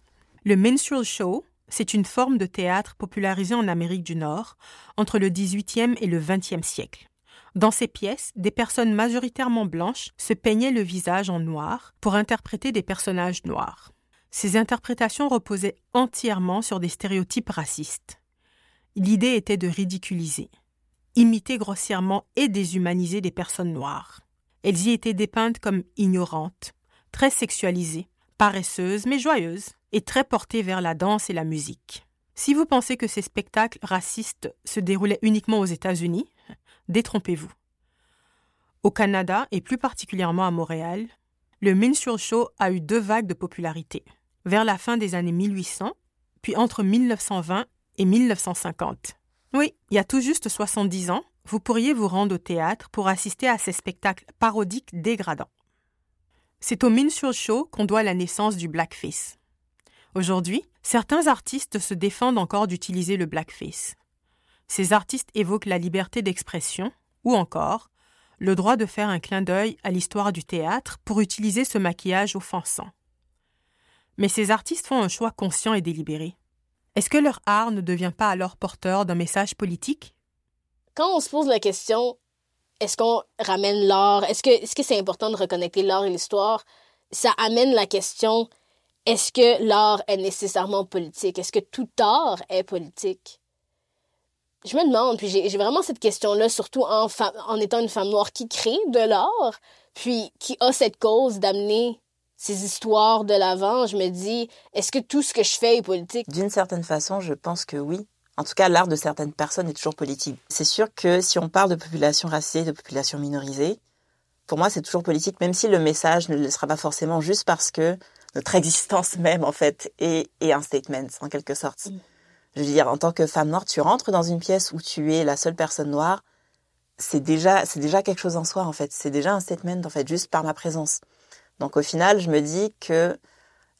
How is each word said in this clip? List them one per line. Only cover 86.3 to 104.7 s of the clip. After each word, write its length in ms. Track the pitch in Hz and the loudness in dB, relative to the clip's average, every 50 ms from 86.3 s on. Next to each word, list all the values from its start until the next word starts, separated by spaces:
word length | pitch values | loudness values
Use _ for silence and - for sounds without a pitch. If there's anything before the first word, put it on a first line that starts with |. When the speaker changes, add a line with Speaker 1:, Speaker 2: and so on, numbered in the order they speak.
| 208 202 196 214 226 214 - _ _ _ _ _ _ _ _ _ | 0 2 2 2 0 -2 -4 _ _ _ _ _ _ _ _ _
Speaker 2:
Ça 220 | - - - 233 - | -8 0 2 2 2
amène 360 | - 226 220 226 233 254 269 247 | 2 0 2 4 4 4 6 6
la 140 | 214 196 | 4 4
question, 600 | - 208 190 180 - - - 226 220 220 226 226 - _ _ _ _ _ _ _ _ _ _ - | 2 0 -2 -2 -4 -2 0 0 2 2 2 0 -2 _ _ _ _ _ _ _ _ _ _ 0
est-ce 280 | 226 226 - - - - | 0 2 2 0 0 6
que 340 | 254 240 240 233 - 226 | 6 8 8 8 4 4
l'art 340 | 214 202 208 214 214 208 202 - | 4 4 6 6 6 4 2 0
est 80 | 208 202 | -2 -2
nécessairement 720 | 190 190 196 190 - 202 185 - 190 190 202 202 196 190 | 0 0 -4 -4 -4 -6 -2 -2 -2 -2 0 -2 -2 -2
politique ? 540 | 185 - 185 170 156 - - 208 185 180 185 | -2 -4 -6 -6 -6 -8 -4 -4 -2 -2 -2
Est-ce 120 | 175 - | -8 -2
que 80 | - 208 | -2 -2
tout 300 | - _ - 262 233 - _ - | -2 _ -8 -8 -8 -6 _ 2
art 420 | 220 208 240 302 330 247 185 - - | 4 4 4 4 4 0 -2 -4 -6
est 160 | _ 185 185 185 | _ -2 -2 -2
politique ? 760 | - 196 170 160 143 _ - 214 190 185 _ _ - - _ _ _ _ _ _ _ _ _ _ _ _ _ _ _ _ _ _ _ _ _ _ _ _ _ _ | -2 -6 -6 -6 -8 _ -6 -6 -6 -6 _ _ -20 -20 _ _ _ _ _ _ _ _ _ _ _ _ _ _ _ _ _ _ _ _ _ _ _ _ _ _
Je 140 | 190 247 | -2 0
me 80 | 311 349 | 2 4
demande, 320 | 285 240 220 254 254 233 | 4 4 4 4 2 0
puis 100 | - 208 | 0 -4
j'ai, 220 | 196 196 196 180 202 | 0 0 2 2 2
j'ai 80 | 196 | 0
vraiment 240 | 202 202 226 294 381 | 0 0 2 2 0
cette 160 | - - 240 | -2 -2 -6
question-là, 500 | - - 208 - - - 208 208 208 220 | 0 0 0 0 2 0 0 2 4 2
surtout 360 | 226 - - - - - 262 196 | 2 2 -2 -6 -4 -2 -2 0
en 240 | 156 214 214 220 | 2 2 2 2
fa-, 260 | 214 - - 220 - - 220 - | 0 0 -2 -2 -2 -2 -6 -6
en 80 | 208 220 | -4 -2
étant 240 | 220 208 202 233 233 | -2 0 0 0 0
une 100 | 233 214 | 0 0
femme 200 | - 214 190 202 | -2 -4 -2 0
noire 220 | 214 202 202 - | 2 0 0 0
qui 160 | _ - 233 | _ -10 -10
crée 300 | 226 - - - 220 269 392 440 294 | -8 -6 -2 -2 0 0 0 0 2
de 100 | 240 240 | 2 2
l'art, 600 | 220 220 214 190 214 381 466 453 294 226 - - _ _ _ _ _ _ _ | 4 4 4 4 4 2 2 0 0 -2 -2 -6 _ _ _ _ _ _ _
puis 360 | - - 247 247 226 202 - _ | -8 -4 -2 -2 -2 -4 -8 _
qui 180 | _ - - 262 - | _ -8 -8 -2 2
a 120 | 233 254 | 2 2
cette 260 | 269 - 262 220 - | 4 4 2 0 2
cause 420 | _ - 214 220 240 269 247 208 196 | _ 2 4 4 6 4 4 2 0
d'amener 600 | 202 196 196 202 202 208 208 226 240 240 233 _ _ _ _ _ _ _ _ | 0 0 0 0 0 2 2 2 2 0 -2 _ _ _ _ _ _ _ _
ces 260 | _ - - 202 185 202 | _ -8 -6 -6 -6 -6
histoires 600 | 190 - - - 220 214 214 214 220 226 214 214 | -6 -8 -6 0 2 4 6 6 6 6 4 4
de 100 | 202 208 | 4 4
l'avant, 540 | 196 190 185 185 185 196 202 240 254 247 | 4 6 4 2 2 2 2 2 2 2
je 100 | 196 202 | 2 0
me 120 | 196 185 180 | 0 0 0
dis, 400 | 180 180 190 208 233 240 233 233 - - _ _ | -2 -4 -4 -2 -2 -2 -4 -6 -10 -20 _ _